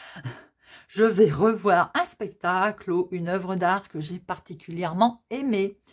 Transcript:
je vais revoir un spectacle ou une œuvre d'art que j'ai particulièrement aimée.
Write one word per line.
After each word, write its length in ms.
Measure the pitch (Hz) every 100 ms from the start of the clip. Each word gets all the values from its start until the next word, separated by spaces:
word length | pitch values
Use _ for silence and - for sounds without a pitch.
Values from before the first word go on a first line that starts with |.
| - - 123 - - _ _ - _
je 160 | 202
vais 280 | 226 190 202
revoir 600 | 147 214 208 202 175 -
un 120 | 294 359
spectacle 880 | - 202 - 175 185 208 208 190
ou 160 | 175 180
une 160 | 180 170
œuvre 300 | 190 180 190
d'art 320 | 175 196 -
que 120 | 156
j'ai 200 | 151 180
particulièrement 1040 | - 175 - 156 - 170 170 180 233 240 -
aimée. 500 | 262 277 202 202 - _